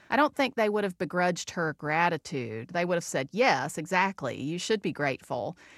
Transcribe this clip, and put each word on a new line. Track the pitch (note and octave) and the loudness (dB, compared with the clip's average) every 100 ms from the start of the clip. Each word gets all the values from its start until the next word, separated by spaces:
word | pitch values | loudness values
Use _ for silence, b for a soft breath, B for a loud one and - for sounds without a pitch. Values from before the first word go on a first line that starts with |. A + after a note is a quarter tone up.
| b | b
I | A#3+ | 2
don't | D4 - | 2 2
think | B3+ A#3+ | 0 2
they | G#3+ | 2
would | G#3 | 2
have | G3+ F3+ | 0 -2
begrudged | F#3 F3+ F3+ F3 - | -4 2 2 0 -4
her | - D#3+ - | -2 -2 -2
gratitude. | D3+ D#3+ F3 D#3+ - C#3 A#2 A2 D#3+ | 0 2 2 2 -4 -6 -4 -6 -4
They | F3 F3 | -2 0
would | F3 | 0
have | |
said, | - D3 C#3 | 0 -4 -2
"Yes, | F#3+ C4 C#3 C#3 - | 2 4 4 0 -6
exactly. | D#3+ F#3 F#3+ F#3+ C3+ - | -2 0 0 -2 -6 -4
You | C3+ F3 | -4 -4
should | - A3 | 0 0
be | F#3+ | 0
grateful, | C#3 D3 B2+ - B2 A#2 - B | 0 -2 -2 -6 -4 -4 -8 B